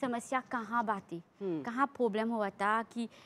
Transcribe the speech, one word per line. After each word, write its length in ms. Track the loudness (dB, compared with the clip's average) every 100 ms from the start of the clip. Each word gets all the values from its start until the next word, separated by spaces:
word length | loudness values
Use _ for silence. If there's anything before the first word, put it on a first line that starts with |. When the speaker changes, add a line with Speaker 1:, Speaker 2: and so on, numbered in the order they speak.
Speaker 1:
समस्या 380 | -2 -2 -2 -2
कहाँ 460 | -2 -4 0 0 2
बातें, 320 | -2 -4 -10
Speaker 2:
हम्म। 460 | -10 _ -4 -2
Speaker 1:
कहाँ 240 | -2 0 0
प्रॉब्लम 420 | 2 2 2 0
हुआ 200 | 0 -2
था, 340 | 0 2 2
कि, 260 | 0 -6 -8 -10